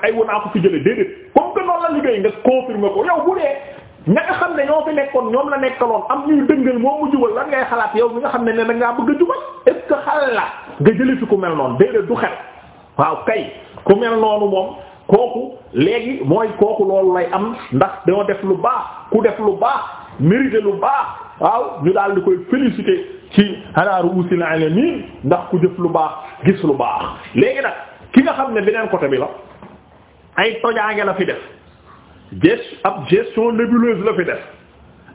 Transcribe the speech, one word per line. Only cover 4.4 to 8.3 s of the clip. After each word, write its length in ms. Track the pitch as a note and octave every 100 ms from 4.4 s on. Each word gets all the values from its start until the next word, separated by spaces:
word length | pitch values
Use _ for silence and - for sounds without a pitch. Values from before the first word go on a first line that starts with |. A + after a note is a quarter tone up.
xam 160 | F4 D#4
ne 80 |
ñoo 180 | C#4 D4+
fi 80 | D#4
nekkoon, 360 | D4 C#4 C#4 A3+
ñoom 180 | A#3+ C#4+
la 80 | C#4
nekkaloon, 440 | C4 - A#3+ G#3+ -
am 140 | C#4 C#4+
ñuy 140 | D4 C#4
dëngal 300 | C#4 B3+ B3
moom 260 | B3 D4+
mu 80 | C#4+
jubal, 220 | C#4 A#3+
lan 140 | A3 D4+
ngay 140 | C#4 B3+
xalaat 240 | A#3+ G#3+
yow 140 | G#3+ A#3
mi 120 | A#3
nga 100 | C#4+